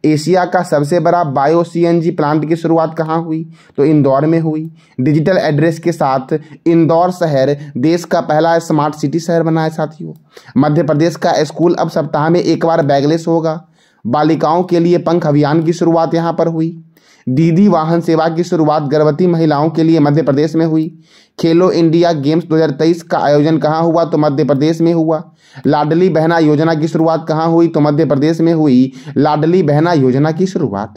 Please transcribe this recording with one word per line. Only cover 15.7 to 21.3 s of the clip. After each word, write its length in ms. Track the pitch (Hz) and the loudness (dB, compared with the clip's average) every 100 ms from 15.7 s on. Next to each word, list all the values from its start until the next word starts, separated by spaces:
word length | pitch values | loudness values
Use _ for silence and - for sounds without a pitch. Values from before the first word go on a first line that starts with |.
शुरुआत 420 | 165 165 165 165 | 0 0 2 0
यहाँ 180 | 165 170 | -2 -2
पर 140 | 170 165 | -2 -2
हुई। 380 | 160 165 165 - _ _ _ - | -2 -6 -8 -20 _ _ _ -4
दीदी 400 | 131 165 165 208 | 0 2 4 4
वाहन 320 | 170 160 170 | 2 0 -2
सेवा 280 | 170 160 160 | 0 0 0
की 160 | 165 | -2
शुरुआत 380 | 180 175 151 151 | -4 0 0 0
गर्भवती 440 | 143 151 151 147 180 | 0 0 0 2 0
महिलाओं 440 | 165 160 143 151 | 2 0 0 0
के 120 | 151 | 0
लिए 180 | 160 160 | 2 4
मध्य 220 | 147 147 | 2 2
प्रदेश 320 | 156 139 156 | 0 0 0
में 120 | 156 160 | 0 0
हुई। 340 | 156 160 - _ _ _ | 0 -4 -10 _ _ _